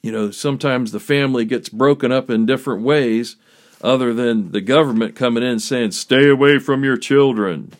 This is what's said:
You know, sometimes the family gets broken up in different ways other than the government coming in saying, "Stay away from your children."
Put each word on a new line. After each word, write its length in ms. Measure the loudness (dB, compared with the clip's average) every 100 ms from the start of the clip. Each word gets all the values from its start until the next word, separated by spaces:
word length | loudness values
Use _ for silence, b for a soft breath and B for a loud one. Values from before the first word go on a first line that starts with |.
You 100 | -6
know, 180 | -4 -6
sometimes 600 | -4 -6 -4 -2 -2 -4
the 80 | -8
family 440 | -2 0 0 0
gets 240 | -2 -4 -6
broken 420 | 0 2 2 0
up 180 | -2 0
in 160 | 0
different 380 | 0 0 -2 -4
ways 540 | 0 0 2 -2 -4 -12 b b b b
other 320 | -2 0 0
than 380 | 0 0 -2 -2
the 100 | -6
government 540 | 0 2 2 0 -4
coming 280 | -2 -2 0
in 180 | -2 -4
saying, 320 | -4 -4 -2
"Stay 360 | -6 0 4 6
away 300 | 6 4 4
from 260 | 0 -2
your 140 | 0 -2
children." 760 | 2 2 4 2 -4 -4 -12 -20